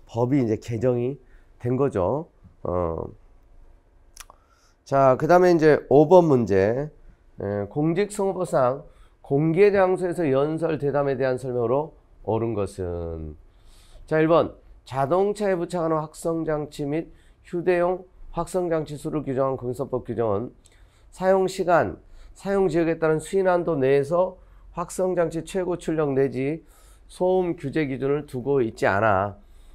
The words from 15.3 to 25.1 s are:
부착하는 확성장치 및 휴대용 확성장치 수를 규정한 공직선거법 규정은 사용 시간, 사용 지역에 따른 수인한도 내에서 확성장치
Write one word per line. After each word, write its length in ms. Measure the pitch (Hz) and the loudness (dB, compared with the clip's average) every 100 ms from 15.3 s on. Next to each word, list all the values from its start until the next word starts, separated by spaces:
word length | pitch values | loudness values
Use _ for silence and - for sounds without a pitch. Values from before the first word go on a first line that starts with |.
| 208 208 180 | -2 -2 -2
부착하는 400 | 170 180 160 160 | -4 -4 -2 -4
확성장치 920 | 156 - 170 165 160 151 151 - 143 | -6 -8 -6 -4 -4 -6 -6 -8 -6
및 260 | 156 156 - - _ | -6 -8 -16 -20 _
휴대용 600 | - 175 170 175 175 180 - - - | -10 -4 0 0 0 -2 -8 -20 -12
확성장치 640 | - 165 185 180 160 147 147 | -8 -4 -4 -2 -2 -4 -8
수를 260 | 156 147 | -6 -6
규정한 340 | 135 127 135 131 | -4 -2 -2 -2
공직선거법 480 | 123 123 131 127 | -6 -6 -6 -6
규정은 480 | - 110 113 101 123 - - _ - _ - | -4 -2 0 -2 -4 -12 -20 _ -20 _ -20
사용 360 | - 185 190 185 | -4 0 2 0
시간, 520 | 185 175 165 104 - - - - | -2 2 2 2 -4 -16 -20 -20
사용 340 | - 196 196 190 | -14 -4 0 0
지역에 300 | 165 165 160 | 2 0 0
따른 200 | 160 156 | 0 0
수인한도 580 | 156 196 185 180 165 151 | -2 0 2 2 0 0
내에서 640 | 131 143 135 170 185 - - - - | 2 2 2 0 0 -4 -20 -20 -16
확성장치 720 | - 170 - 185 | -10 -10 -4 -2